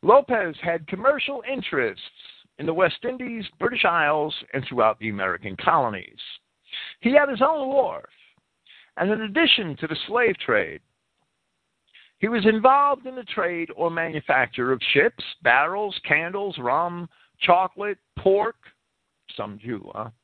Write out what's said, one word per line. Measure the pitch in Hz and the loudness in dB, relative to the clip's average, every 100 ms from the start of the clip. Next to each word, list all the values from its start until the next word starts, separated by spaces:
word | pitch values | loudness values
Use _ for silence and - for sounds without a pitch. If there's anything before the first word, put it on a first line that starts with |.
Lopez | 156 247 - 240 185 151 | 8 6 6 -2 -2 -6
had | 175 170 156 | -4 -4 -6
commercial | 185 240 285 - 277 233 | -2 0 0 -2 -8 -6
interests | 269 - 147 117 95 - _ - - _ _ | -8 -4 -2 -2 -4 -16 _ -20 -20 _ _
in | 156 | -4
the | |
West | 165 185 - 240 | 0 0 0 -8
Indies, | 254 247 233 196 _ | -8 -8 -10 -12 _
British | 196 240 | -4 0
Isles, | 190 170 151 151 151 147 - | 0 2 2 2 0 -6 -8
and | 131 131 | -8 -6
throughout | 123 110 107 | 2 2 2
the | 110 | -4
American | 101 95 87 107 95 | -2 -2 -2 -6 -4
colonies. | - 160 123 101 - - - - _ _ _ - - - | 2 4 2 -4 -12 -18 -20 -20 _ _ _ -16 -14 -4
He | 226 | 4
had | 285 285 | 4 4
his | 233 | 2
own | 277 320 269 | 2 2 0
wharf, | 277 220 107 - _ _ _ _ _ _ - _ - | 0 0 -2 -14 _ _ _ _ _ _ -20 _ -4
and | 185 | -2
in | 214 | -2
addition | 220 202 330 - 185 139 | -2 0 2 2 0 -6
to | 160 | -6
the | 156 - | -8 -4
slave | 220 247 196 | 0 0 0
trade, | - 110 82 76 _ _ _ _ _ _ _ _ _ _ _ - _ _ | 0 0 0 -8 _ _ _ _ _ _ _ _ _ _ _ -20 _ _
he | 220 | -2
was | 233 208 | 2 2
involved | 220 233 269 285 277 262 | 6 6 6 4 0 -6
in | 262 | -14
the | |
trade | 214 - 175 170 165 | -10 -4 -4 -4 -8
or | - 170 | -4 -4
manufacture | 165 165 156 - 135 123 - 123 | -2 -4 -6 0 2 2 -2 -2
of | 131 - | -2 2
ships, | 139 196 - - - | 4 2 0 -16 -2
barrels, | - 123 151 190 208 180 - | 2 4 4 -2 -6 -8 -2
candles, | 151 165 196 202 175 | -2 0 -6 -6 -6
rum, | 120 139 175 175 175 _ _ _ | -2 0 -2 -6 -12 _ _ _
chocolate, | - 175 185 - 208 196 _ - | 4 4 4 -4 -8 -8 _ -2
pork, | - 196 214 - - _ _ _ _ _ _ - | 2 4 2 -6 -20 _ _ _ _ _ _ -10
some | 104 104 | -10 -10
Jew, | 110 110 - | -10 -10 -10
huh? | - 113 113 | -12 -12 -14